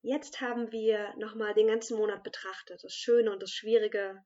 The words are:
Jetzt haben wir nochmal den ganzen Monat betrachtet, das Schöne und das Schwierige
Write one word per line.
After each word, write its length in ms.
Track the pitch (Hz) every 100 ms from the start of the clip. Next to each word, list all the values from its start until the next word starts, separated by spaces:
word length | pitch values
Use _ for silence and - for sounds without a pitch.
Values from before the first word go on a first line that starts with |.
Jetzt 400 | 226 285 - -
haben 320 | 254 240 233
wir 420 | 226 220 214 208 -
nochmal 360 | 214 214 214
den 140 | 208 220
ganzen 320 | 226 226 226
Monat 240 | 214 196
betrachtet, 600 | 208 - 190 190 - 180
das 120 | -
Schöne 360 | - - 240 220
und 120 | 196
das 80 | 190
Schwierige 480 | - 214 226 214 208 196 190